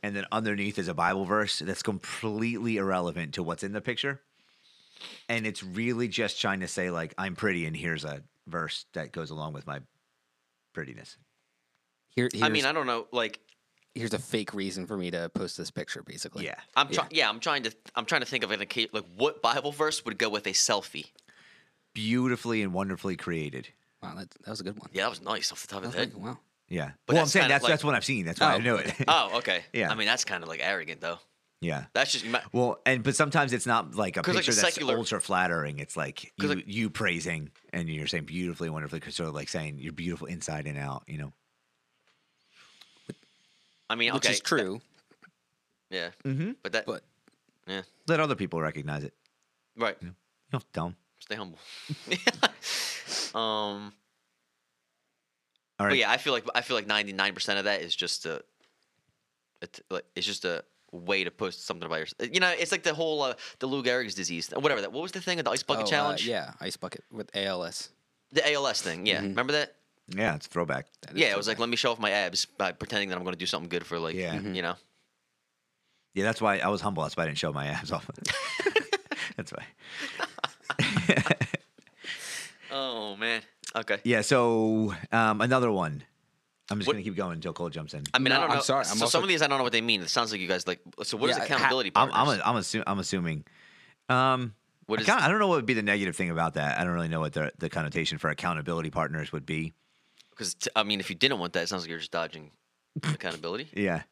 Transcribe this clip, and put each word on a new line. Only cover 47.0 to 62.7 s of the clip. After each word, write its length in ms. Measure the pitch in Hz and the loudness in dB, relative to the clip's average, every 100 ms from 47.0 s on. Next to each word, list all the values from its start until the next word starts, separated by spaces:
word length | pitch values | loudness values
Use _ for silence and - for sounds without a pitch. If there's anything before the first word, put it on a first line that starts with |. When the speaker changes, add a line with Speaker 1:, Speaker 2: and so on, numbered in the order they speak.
| _ _ _ _ _ _ - | _ _ _ _ _ _ -8
Speaker 3:
Yeah. 160 | 95 92 _ - | -8 -8 _ 2
Speaker 1:
Let 140 | 160 | 4
other 160 | 151 127 | 4 2
people 240 | 92 82 | 0 0
recognize 420 | 78 78 71 73 | -2 -2 -4 -4
it. 80 | 73 _ _ _ _ _ _ - | -6 _ _ _ _ _ _ -2
Speaker 3:
Right. 200 | 113 - | -2 -2
Speaker 1:
You 60 | 87 | -12
know? 60 | |
You 360 | 92 _ _ _ | -16 _ _ _
don't 80 | 135 | -6
have 40 | - | -4
to 40 | |
tell 140 | - 85 | -6 -4
'em. 100 | 104 _ _ | -6 _ _
Speaker 3:
Stay 160 | - | -10
humble. 240 | 107 95 80 - - - 151 - | -10 -10 -14 -18 -16 -10 -12 -4
<laughs> 100 | 180 - - 233 - - - - - - - - | 2 2 4 2 0 -6 -4 -4 -6 -6 -6 -4
Um, 580 | 110 113 107 104 101 104 | -2 0 0 -2 -4 -10
Speaker 1:
All 0 | 101 _ _ _ _ _ _ _ _ _ _ _ _ _ _ _ _ _ _ | -16 _ _ _ _ _ _ _ _ _ _ _ _ _ _ _ _ _ _
Speaker 3:
but 60 | 202 | 4
Speaker 1:
right. 120 | 135 | 6
Speaker 3:
yeah, 120 | 107 | 6
I 60 | 123 | 4
feel 160 | - | 4
like, 120 | 123 - | 0 2
I 80 | 123 | 0
feel 120 | 120 123 | 2 0
like 100 | 104 | 2
ninety-nine 440 | 104 101 95 98 | 0 0 2 0
percent 260 | 98 - 98 | 2 0 0
of 40 | 98 | 2
that 140 | 101 | 0
is 140 | 82 | -2
just 320 | - 87 - 85 | -4 -2 -4 -4
a, 160 | 76 - _ _ _ _ _ _ _ _ _ _ _ | -6 -8 _ _ _ _ _ _ _ _ _ _ _
a 40 | 90 | -16
t-, 140 | - _ | -16 _
like, 160 | 92 - - | -8 -8 -6
it's 100 | 92 | -4
just 180 | 98 | -2
a 200 | 90 85 - _ _ | -2 -2 -6 _ _
way 320 | 87 87 98 | -14 0 2
to 80 | 87 | 2
post 340 | - 101 - | -2 -4 -4
something 220 | - 85 82 | -8 -6 -2
about 140 | 80 | -4
yourself. 280 | 80 - - | -4 -6 0
You 60 | 170 | 2
know, 100 | 185 | 2
it's 220 | 175 170 | 2 0